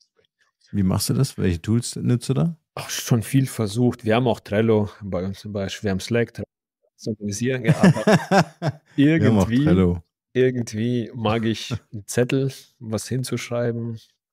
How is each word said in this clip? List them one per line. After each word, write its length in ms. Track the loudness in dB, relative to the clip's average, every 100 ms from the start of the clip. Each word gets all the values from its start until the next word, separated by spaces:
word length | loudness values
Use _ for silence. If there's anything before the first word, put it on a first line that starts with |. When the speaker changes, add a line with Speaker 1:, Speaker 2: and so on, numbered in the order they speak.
| _ _ _ _ _ _ _
Speaker 1:
Wie 100 | 0
machst 260 | 2 0 0
du 60 |
das? 240 | 0 0 0
Welche 240 | -2 -2
Tools 340 | 0 0 0 -6
nutzt 320 | -2 -2 0
du 60 |
da? 220 | 0 0 -2 _
Speaker 2:
Ach, 160 | -14 -10
schon 320 | -10 0 0
viel 240 | 2 0 0
versucht. 580 | -2 -4 2 0 0
Wir 120 | 0 2
haben 100 | 2
auch 140 | -2
Trello 500 | -2 0 4 2 2 -6
bei 220 | -8 -6
uns 160 | -6 -8
zum 120 | -10
Beispiel. 320 | -6 -6 -4 -4
Wir 20 |
haben 80 | -4
Slack, 340 | -2 -2 -2
Trello 120 | -6 -14 _ _ _ _ _
zu 140 | -10
organisieren, 540 | -6 -6 -4 -2 -2
ja, 120 | 0 4
aber 260 | 4 4 4
Speaker 1:
<laughs> 760 | 2 4 2 2 -2 -6 -6 _ 2 4 4
Wir 120 | 4
haben 100 | 4
auch 100 | 2
Speaker 2:
irgendwie, 20 |
Speaker 1:
Trello. 500 | 2 4 4 4 0 -6 _ _
Speaker 2:
irgendwie 760 | 0 2 0 -6 -4 -2 -2 -4
mag 300 | -4 0 0
ich 300 | 0 -2 -6 -10 _
Speaker 1:
<laughs> 60 |
Speaker 2:
einen 140 | -16 -6
Zettel, 460 | -2 0 0 -2 -6 -20 _
was 300 | -8 -6 -4
hinzuschreiben, 880 | -6 -4 -6 -4 -4 -2 -4 -6 -10 _ _ _